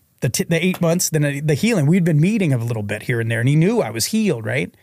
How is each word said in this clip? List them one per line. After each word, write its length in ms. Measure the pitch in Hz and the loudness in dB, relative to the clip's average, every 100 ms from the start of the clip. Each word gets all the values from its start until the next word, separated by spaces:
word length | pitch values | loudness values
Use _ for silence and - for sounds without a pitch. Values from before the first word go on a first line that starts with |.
| _ _ | _ _
the, 100 | 143 | -4
t-, 140 | - | -2
the 200 | 190 170 | -2 0
eight 160 | 180 190 | 0 0
months, 300 | 170 175 - | 0 0 0
then 340 | 156 147 143 | 0 0 -2
the 100 | 156 | 0
healing, 320 | 147 220 226 143 | 0 2 2 2
we'd 160 | 185 | 2
been 180 | 175 151 | 4 2
meeting 320 | 170 220 175 | 2 2 0
a 40 | 131 | 0
little 260 | 117 117 | -2 -6
bit 200 | 101 107 | -6 -6
here 180 | - 120 | -4 -4
and 100 | 113 | -2
there, 100 | 113 | 0
and 80 | 123 | 2
he 80 | 151 | 4
knew 240 | 170 233 | 2 2
I 100 | 120 | -2
was 160 | 113 - | -4 -4
healed, 400 | 214 214 123 110 | -2 0 -2 -4
right? 280 | 123 170 - | -4 -6 -10